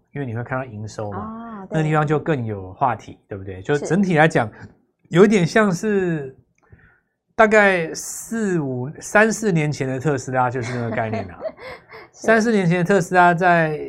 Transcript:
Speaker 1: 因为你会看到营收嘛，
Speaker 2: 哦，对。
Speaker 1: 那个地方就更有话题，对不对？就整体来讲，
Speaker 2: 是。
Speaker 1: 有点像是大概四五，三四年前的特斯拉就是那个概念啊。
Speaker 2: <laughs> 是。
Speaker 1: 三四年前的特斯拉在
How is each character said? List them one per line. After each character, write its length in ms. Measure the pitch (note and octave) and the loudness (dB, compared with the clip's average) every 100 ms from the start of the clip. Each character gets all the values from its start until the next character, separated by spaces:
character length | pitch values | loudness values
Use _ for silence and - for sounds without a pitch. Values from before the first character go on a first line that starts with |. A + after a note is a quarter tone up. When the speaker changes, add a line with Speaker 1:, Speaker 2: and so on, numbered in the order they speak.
| _ | _
Speaker 1:
因 80 | C#3+ | -10
为 60 | C3+ | -8
你 100 | A2+ | -8
会 80 | |
看 140 | A#2+ C3 | -6 -6
到 60 | |
营 220 | C3+ G#2+ G#2+ | -8 -12 -12
收 240 | - G#2+ | -10 -8
嘛， 80 | G2+ G#3+ A3 A#3 G#3+ | -8 -10 -14 -14 -16
Speaker 2:
哦， 40 | F#3+ | -6
对。 20 | |
Speaker 1:
那 60 | D#3 | -4
个 40 | |
地 120 | D#3 | 0
方 120 | D#3 D3+ | 0 0
就 120 | D3+ | 0
更 260 | E3+ D3 | -2 -4
有 280 | A#2 G2+ F#2 | -4 -8 -10
话 200 | F#2+ C3+ | -2 -2
题， 240 | A2 - F#2 _ | -2 -10 -20 _
对 100 | G2+ | -12
不 60 | |
对？ 200 | F#2+ F#2 | -12 -10
就 140 | F#2+ D3 | -4 -4
整 240 | - E3+ | 0 0
体 140 | F#3 D#3 | 2 4
来 120 | D#3+ | 4
讲， 180 | D#3 A2 | 2 -2
Speaker 2:
是。 220 | - - _ _ _ _ | -6 -20 _ _ _ _
Speaker 1:
有 180 | D#3+ G#3+ | 6 6
点 180 | G#3 | 6
像 280 | E3 A3+ G#3+ | 2 2 2
是 640 | E3+ A3 G3+ F3+ D#3+ C3+ - _ _ _ - _ _ _ _ _ | 0 -2 0 0 -2 -6 -14 _ _ _ -20 _ _ _ _ _
大 120 | - A3 | 2 4
概 460 | G#3+ G3+ F#3 D#3+ | 6 4 2 -2
四 680 | F#3+ - - - A3+ G#3 F3+ | -6 -12 -12 -8 -4 0 0
五， 300 | C#3 B2+ C3 - | -2 -4 -8 -10
三 320 | - G#3 A3 | 0 4 4
四 180 | G#3 A3 | 2 0
年 220 | E3 D3+ | 0 0
前 160 | C3+ C3 | -2 -4
的 100 | C3 | -2
特 200 | D3+ C#3 | -2 -2
斯 120 | C3+ | -2
拉 200 | B2+ B2+ | 0 0
就 100 | B2+ | -2
是 140 | A#2 | -6
那 140 | B2 A#2 | -6 -4
个 60 | |
概 140 | A2+ A2 | -4 -4
念 160 | A2 F#2 | -6 -8
啊。 80 | - D5+ - C5 - | -12 -14 -12 -16 -16
Speaker 2:
<laughs> 360 | _ - - | _ -20 -20
是。 140 | - - | -4 2
Speaker 1:
三 140 | A3+ | 2
四 120 | A3 | 2
年 140 | G#3+ F3+ | 2 2
前 120 | F3+ | 2
的 60 | |
特 160 | F3 G3+ | 2 2
斯 140 | E3 | 2
拉 180 | F#3 F3 | 4 4
在 420 | E3+ F#3 E3+ D#3+ D3+ | 4 4 4 2 -4